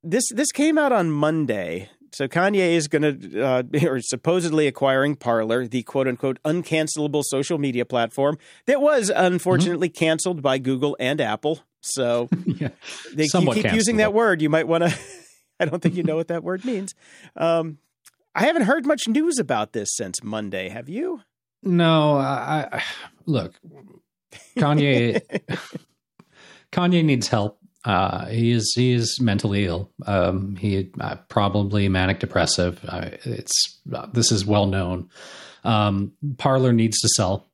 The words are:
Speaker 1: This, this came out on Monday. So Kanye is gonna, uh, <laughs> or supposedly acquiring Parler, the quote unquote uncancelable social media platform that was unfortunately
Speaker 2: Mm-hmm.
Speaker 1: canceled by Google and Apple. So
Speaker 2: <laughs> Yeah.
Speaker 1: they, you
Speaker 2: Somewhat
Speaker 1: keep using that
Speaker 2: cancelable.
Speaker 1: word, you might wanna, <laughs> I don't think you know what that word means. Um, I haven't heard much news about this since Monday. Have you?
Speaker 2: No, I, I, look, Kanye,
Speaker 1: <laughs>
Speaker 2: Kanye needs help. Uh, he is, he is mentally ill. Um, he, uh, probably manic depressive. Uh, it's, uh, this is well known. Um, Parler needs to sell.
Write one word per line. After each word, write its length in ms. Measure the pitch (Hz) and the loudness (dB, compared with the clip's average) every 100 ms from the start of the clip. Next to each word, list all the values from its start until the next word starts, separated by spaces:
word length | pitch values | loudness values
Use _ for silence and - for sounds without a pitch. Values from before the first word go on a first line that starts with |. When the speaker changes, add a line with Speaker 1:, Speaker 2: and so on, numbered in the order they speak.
Speaker 1:
This, 200 | 170 214 247 | -2 -2 -2
this 160 | 220 294 | -2 -2
came 260 | - 302 311 | 0 2 2
out 120 | 294 | 2
on 180 | 233 170 | 2 2
Monday. 760 | 151 151 160 139 104 87 85 95 _ _ | 0 0 0 -2 -2 -4 -6 -8 _ _
So 140 | - 139 | -6 -4
Kanye 440 | 165 190 202 180 | 0 2 2 2
is 160 | 170 147 | 2 2
gonna, 280 | 151 151 139 90 82 | 0 0 -2 -8 -2
uh, 220 | 135 127 123 | 0 0 0
<laughs> 120 | 156 156 | 0 0
or 140 | 131 | 0
supposedly 680 | - 123 - 180 170 156 147 | -4 -4 0 0 0 2 0
acquiring 480 | 127 139 135 143 143 | 2 0 2 0 -2
Parler, 500 | 123 113 110 120 123 | 0 0 0 -2 0
the 140 | 123 | -6
quote 240 | 110 139 131 | -4 -2 -2
unquote 300 | 123 135 127 | -2 -4 -4
uncancelable 800 | 156 170 165 160 156 - 147 147 | -4 -4 -2 -2 -2 -4 -2 -2
social 340 | 139 135 143 165 | -2 -4 -2 -2
media 260 | 143 123 | -2 -2
platform 520 | - 123 117 - 139 156 - - - | -2 -2 -2 0 -2 -2 -12 -10 0
that 140 | 277 | 2
was 300 | 285 285 196 | 4 2 0
unfortunately 760 | 190 180 180 180 185 175 175 170 | 2 2 2 2 2 2 0 -2
Speaker 2:
Mm-hmm. 80 | - | 0
Speaker 1:
canceled 380 | 160 160 185 170 | 0 0 -2 -2
by 160 | 135 135 | 0 0
Google 380 | 127 131 143 - | 0 -2 -2 -2
and 220 | 127 156 | -2 0
Apple. 400 | 117 107 147 156 _ _ | -2 -2 -4 -4 _ _
So 460 | - - 120 120 123 175 | -10 -2 0 0 0 -2
Speaker 2:
<laughs> 100 | - | -2
Yeah. 220 | 143 139 - - - - | -4 -6 -8 -18 -16 -12
Speaker 1:
they, 100 | - | -4
you 40 | 151 | 0
Speaker 2:
Somewhat 280 | 180 160 160 | 2 2 2
Speaker 1:
keep 160 | 120 | 2
using 240 | 220 214 214 | 2 2 2
that 120 | 214 | 2
Speaker 2:
cancelable. 40 | |
Speaker 1:
word, 280 | 208 226 170 | 2 2 2
you 80 | 151 | 2
might 160 | 160 156 | 2 2
wanna, 260 | 165 170 - - - - | 2 2 0 -10 -20 -20
<laughs> 340 | _ _ _ | _ _ _
I 40 | |
don't 160 | 165 170 | -4 0
think 120 | 170 | -2
you 80 | 180 | 0
know 140 | 165 156 | -2 -2
what 120 | 165 | -2
that 140 | 170 | -6
word 200 | 170 185 | -4 -6
means. 300 | 247 220 190 - - - - - | -4 -6 -6 -14 -20 -20 -20 -2
Um, 420 | 165 165 160 156 _ _ - _ _ | 0 2 -2 -10 _ _ -20 _ _
I 120 | - 233 | 0 2
haven't 160 | 320 | 2
heard 220 | 214 311 269 | 2 2 0
much 200 | 285 - | -2 0
news 300 | 226 320 262 | 0 2 0
about 340 | 165 120 107 | -2 -2 -2
this 160 | 113 101 | -4 -6
since 280 | - 98 - | -6 -6 -8
Monday. 460 | 107 110 104 95 92 | -8 -8 -6 -6 -8
Have 200 | 110 127 | -10 -10
you? 320 | 196 359 330 _ _ _ _ | -8 -6 -8 _ _ _ _
Speaker 2:
No, 540 | 190 175 165 160 151 143 | 0 4 4 4 4 2
I, 520 | 135 135 127 156 - | 0 -4 -2 -4 -4
I, 100 | - - - - _ - | -8 -8 -10 -16 _ -2
look, 280 | 135 85 _ - - - - _ _ _ - - - | -2 -2 _ -20 -20 -20 -20 _ _ _ -20 -12 -2
Kanye, 640 | 151 147 143 123 120 - - - - - - - _ | 2 4 4 2 2 0 -4 -10 -8 -10 -10 -18 _
Speaker 1:
<laughs> 800 | _ _ _ _ _ - - _ | _ _ _ _ _ -20 -20 _
Speaker 2:
Kanye 320 | - 175 175 | 0 2 4
needs 240 | 160 131 104 | 4 2 2
help. 300 | 113 104 - _ _ | 0 0 -6 _ _
Uh, 420 | 120 92 95 - - | 0 2 2 -2 -4
he 260 | 113 117 | 0 2
is, 200 | 120 107 - | 2 0 0
he 160 | 127 | 2
is 260 | 123 113 - | 2 0 0
mentally 460 | 120 101 104 101 95 | 0 2 0 0 0
ill. 240 | 85 98 - - | -2 -8 -12 -2
Um, 500 | 98 90 95 98 95 | 2 2 0 -4 -4
he, 340 | 101 98 92 - | -2 0 -2 -8
uh, 160 | - - _ | -8 -10 _
probably 600 | - 101 101 98 104 101 | 0 2 2 0 0 2
manic 320 | 92 92 95 | 2 0 0
depressive. 600 | - - 82 - 90 87 - | -2 0 0 0 -2 -4 -10
Uh, 240 | 90 - - | -10 -10 -10
it's, 560 | - - - - - - - | -10 -10 -4 -2 -2 -6 -12
uh, 140 | - - | -10 -4
this 180 | 120 117 | 0 2
is 140 | 110 101 | 2 2
well 200 | 104 101 | 2 2
known. 440 | 95 90 90 87 - - - - - | 0 -2 -4 -8 -16 -20 -20 -20 -6
Um, 480 | - 107 104 98 101 _ 147 127 | 0 2 2 0 -4 _ -8 -2
Parler 340 | 139 131 131 | 2 4 4
needs 280 | 117 113 110 | 4 2 2
to 80 | 110 | 0
sell. 380 | - 92 98 _ | 2 0 -2 _